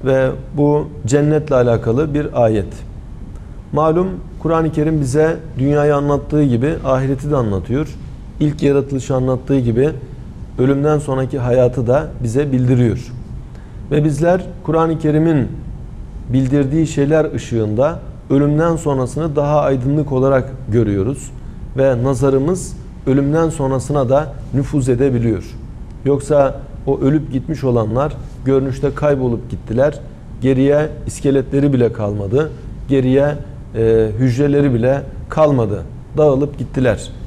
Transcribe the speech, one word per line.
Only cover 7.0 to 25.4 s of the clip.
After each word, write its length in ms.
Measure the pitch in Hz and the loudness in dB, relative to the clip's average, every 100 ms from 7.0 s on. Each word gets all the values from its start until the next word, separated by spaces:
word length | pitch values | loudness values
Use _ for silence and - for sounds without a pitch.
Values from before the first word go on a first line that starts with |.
| 135 139 147 | 0 -2 0
de 60 | 147 | 0
anlatıyor. 520 | 117 98 82 123 156 - - - - - | 0 -2 -2 -2 -4 -8 -12 -14 -14 -2
İlk 220 | 151 147 | -2 0
yaratılışı 520 | 147 139 135 135 123 | 2 2 0 -4 -2
anlattığı 440 | 131 127 127 - 139 | 0 0 -2 0 0
gibi 320 | 120 113 143 143 - - - - - - | 2 2 2 0 -12 -14 -14 -14 -14 0
ölümden 400 | 127 139 143 151 | 2 2 2 0
sonraki 400 | 143 131 131 139 | 0 -2 -2 -2
hayatı 480 | 123 123 123 123 117 | 2 4 4 2 0
da 200 | 135 156 - | 0 0 -6
bize 300 | 120 117 147 | -2 0 0
bildiriyor. 600 | 127 123 127 120 95 - - - - - - - - - | 2 2 4 4 0 -6 -12 -12 -12 -14 -16 -16 -16 -2
Ve 140 | 147 | 0
bizler 400 | 151 143 170 185 175 - | 2 2 2 2 0 -10
Kur'an-ı 340 | - 160 165 160 | -2 2 2 0
Kerim'in 500 | 156 151 160 156 110 - - - - - - - - | 2 2 4 2 0 -6 -12 -12 -12 -14 -14 -12 -2
bildirdiği 540 | 123 131 143 131 151 156 | 0 2 2 2 2 0
şeyler 480 | - 143 160 151 | 0 2 2 2
ışığında 640 | 123 - 117 107 107 143 170 - - - | 0 -2 -2 0 2 0 0 -10 -16 0
ölümden 460 | 135 147 151 170 165 | 2 4 2 2 0
sonrasını 600 | 151 135 123 131 160 143 | 0 -2 -2 -2 -2 0
daha 240 | 143 151 | 2 2
aydınlık 520 | 143 135 123 147 147 | 2 0 0 0 0
olarak 380 | 131 135 135 123 - - | 2 4 2 0 -8 0
görüyoruz. 580 | 113 110 101 98 143 - - - - - 131 | 2 2 2 -2 -4 -8 -14 -14 -12 -10 0
Ve 260 | 135 123 | 2 2
nazarımız 760 | 127 135 139 135 143 185 - - - - - | 0 2 2 2 2 -2 -4 -12 -14 -8 0
ölümden 420 | 135 139 156 160 | 2 2 2 0
sonrasına 600 | 156 135 135 127 147 123 | 0 -2 -2 -2 0 2
da 240 | 135 151 - - | 2 0 -8 -4
nüfuz 340 | 131 135 151 127 | -2 0 0 2
edebiliyor. 560 | 120 139 123 117 101 | 2 2 2 0 0